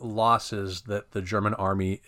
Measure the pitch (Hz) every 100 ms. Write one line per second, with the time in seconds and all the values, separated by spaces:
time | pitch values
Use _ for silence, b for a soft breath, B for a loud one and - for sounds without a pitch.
0 | 120 107 113 117 - 107 98 90 - 104
1 | - 104 92 107 104 110 95 98 95 98